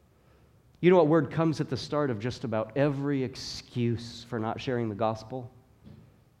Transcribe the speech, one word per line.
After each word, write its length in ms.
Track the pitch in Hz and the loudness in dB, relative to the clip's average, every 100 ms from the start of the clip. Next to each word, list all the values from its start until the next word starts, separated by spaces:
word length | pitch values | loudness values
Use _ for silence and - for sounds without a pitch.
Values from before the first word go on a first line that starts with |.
| _ _ _ _ _ _ _ - | _ _ _ _ _ _ _ 2
You 80 | 170 | 6
know 80 | 185 | 8
what 100 | 151 | 8
word 240 | 160 143 | 4 2
comes 300 | 156 165 139 | 0 0 0
at 80 | 143 | -4
the 80 | 127 | -4
start 320 | - 147 143 | -4 -2 0
of 100 | 107 | -2
just 240 | 120 - | -4 -6
about 300 | 120 110 110 135 | -4 -2 -2 2
every 480 | 147 139 139 139 | 2 2 -2 -2
excuse 1040 | 127 135 - - - 127 117 117 - - - | -2 -6 -12 -12 -8 -2 0 0 -6 -14 -8
for 100 | 117 | -4
not 200 | 110 113 | -4 -4
sharing 300 | 135 120 113 | -2 -2 -2
the 60 | 104 | 0
gospel? 560 | 110 110 - 131 120 - _ _ - - - _ _ _ | 0 -2 -8 -12 -12 -18 _ _ -20 -20 -20 _ _ _